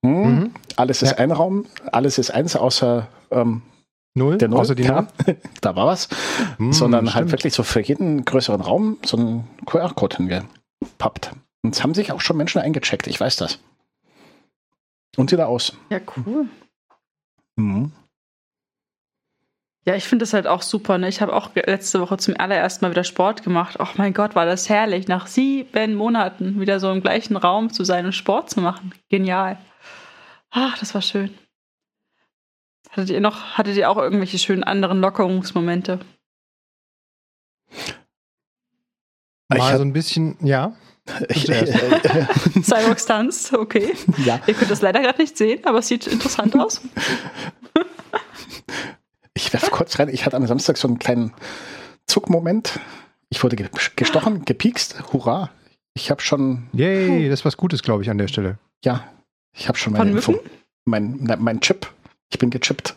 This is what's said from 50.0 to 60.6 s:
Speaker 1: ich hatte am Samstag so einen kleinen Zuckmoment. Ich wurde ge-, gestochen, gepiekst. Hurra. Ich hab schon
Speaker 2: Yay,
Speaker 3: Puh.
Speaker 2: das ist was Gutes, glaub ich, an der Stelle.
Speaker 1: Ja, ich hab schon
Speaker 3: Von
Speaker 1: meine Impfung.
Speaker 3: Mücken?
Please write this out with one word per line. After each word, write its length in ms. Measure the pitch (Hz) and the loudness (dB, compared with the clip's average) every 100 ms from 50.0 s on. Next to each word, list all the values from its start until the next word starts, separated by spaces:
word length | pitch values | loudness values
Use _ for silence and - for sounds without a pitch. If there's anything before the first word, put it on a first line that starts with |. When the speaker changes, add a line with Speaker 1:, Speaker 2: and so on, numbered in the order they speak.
| 147 | 0
Speaker 1:
ich 140 | 131 - | 0 -2
hatte 100 | 127 | 0
am 100 | 123 | 0
Samstag 300 | 123 - 143 | 2 2 0
so 80 | 131 | 2
einen 140 | 117 | 0
kleinen 320 | - 120 117 - - - - - - - - | 0 0 0 -6 -18 -16 -16 -18 -18 -20 -2
Zuckmoment. 720 | - - 170 170 208 - - - - - _ _ | -2 2 0 2 0 -2 -10 -12 -20 -20 _ _
Ich 120 | - | 0
wurde 140 | 123 117 | 0 0
ge-, 120 | 101 - - - | -6 -4 -4 0
gestochen, 480 | 320 214 214 202 | 2 2 2 -2
gepiekst. 680 | - 120 226 240 - - - | -2 0 2 0 -6 -8 -4
Hurra. 380 | 135 120 139 185 - _ _ _ | -2 0 -2 -4 -12 _ _ _
Ich 140 | - - | -10 -4
hab 100 | 147 | -2
schon 460 | - 143 135 127 120 | 0 0 2 0 -4
Speaker 2:
Yay, 360 | 120 160 190 185 175 | 0 2 2 2 2
Speaker 3:
Puh. 60 | 151 | 2
Speaker 2:
das 100 | 135 | 2
ist 40 | |
was 120 | 156 - | 0 0
Gutes, 260 | 180 151 | -2 0
glaub 180 | - 107 | 0 0
ich, 100 | 101 | 0
an 80 | 104 | 0
der 100 | 101 | 0
Stelle. 300 | - 98 104 _ _ | 0 -4 -4 _ _
Speaker 1:
Ja, 180 | - 123 - - _ _ _ | -2 -2 -6 -20 _ _ _
ich 160 | - - | -12 -4
hab 80 | - | -2
schon 200 | - - | 0 2
Speaker 3:
Von 100 | 208 | 2
Speaker 1:
meine 120 | 202 | 2
Impfung. 180 | - 403 | 2 0
Speaker 3:
Mücken? 140 | - - | -2 -20